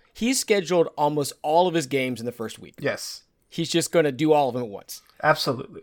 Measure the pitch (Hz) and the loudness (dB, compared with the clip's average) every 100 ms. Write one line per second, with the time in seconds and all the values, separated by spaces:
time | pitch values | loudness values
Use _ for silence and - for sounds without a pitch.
0 | _ - 233 262 - 202 160 175 160 - | _ -4 -2 0 2 0 2 2 2 0
1 | 147 151 139 - 151 160 180 165 135 135 | 0 0 -4 -6 0 2 4 2 0 -2
2 | 127 117 117 117 110 - - - 135 101 | -2 -4 -8 -8 -10 -12 -20 -6 -4 -4
3 | - - _ _ _ - 165 165 156 175 | -8 -16 _ _ _ -6 -2 0 2 2
4 | 151 127 156 151 135 123 117 98 - - | 2 2 4 4 4 -2 -6 -10 -14 -18
5 | - - 151 151 156 120 - - | -20 -2 2 2 0 -4 -8 -16